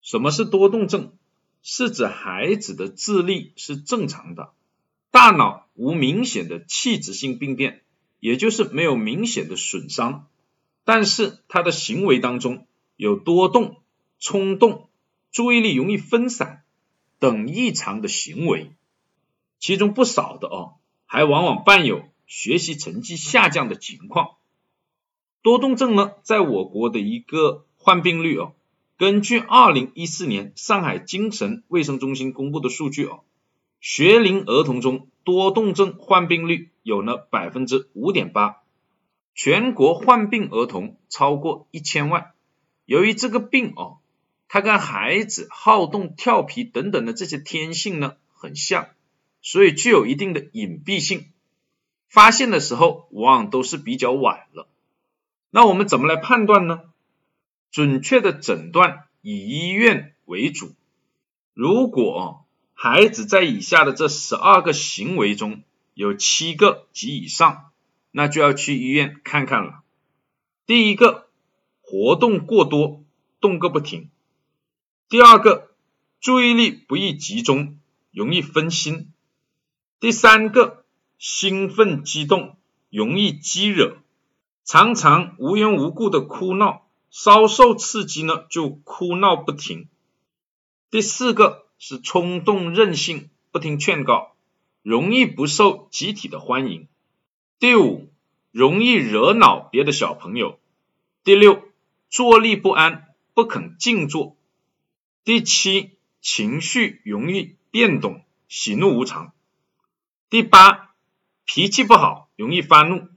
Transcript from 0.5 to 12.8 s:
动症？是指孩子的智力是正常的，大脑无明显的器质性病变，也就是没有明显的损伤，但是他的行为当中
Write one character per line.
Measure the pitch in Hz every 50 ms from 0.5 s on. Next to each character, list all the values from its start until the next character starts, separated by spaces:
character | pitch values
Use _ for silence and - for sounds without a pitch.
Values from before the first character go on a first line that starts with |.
| 202 190 196 196
动 | 202 226 202
症？ | - - 196 - - _ _ _ _ _ _ _ _ _ _ _
是 | - - - 254 226
指 | - - 120
孩 | 95 - - - 98 90 95 117 165 214
子 | 214 - - 92
的 | 73 92 101
智 | - - - 214 208 190 175
力 | 180 196 - - - _
是 | - - - 147
正 | 143 147 - 240 233 175
常 | - - - - 85 85
的， | 85 73 _ _ _ _ _ _ _ _ _ _ _ _ _
大 | - 254 247 226
脑 | 196 147 117 98 - - _ _ _
无 | - 117 135 165
明 | 165 135 127 160 208 254
显 | 247 - 104 85
的 | 82 85 85 -
器 | _ - - - 254 220 -
质 | - 190 190
性 | - 139 135 127 120
病 | 147 139 131
变， | 120 135 131 - _ _ _ _ _ _ _ _ _
也 | - 113 123
就 | 131 202 226
是 | 214 233 202
没 | 151 143 143 170
有 | 160 135
明 | 117 107 107 123 175 226
显 | 233 - - 82
的 | 80 92
损 | 87 - - - 131 139 -
伤， | - - 117 120 147 - - _ _ _ _ _ _ _ _ _ _ _ _
但 | - 226 226 208
是 | 202 - - 220 - - _ _
他 | _ - 185
的 | 170 175
行 | 170 - - - 214 170 196
为 | 190 131 120
当 | - 123 123 120
中 | 123 123 127 127 _ _ _ _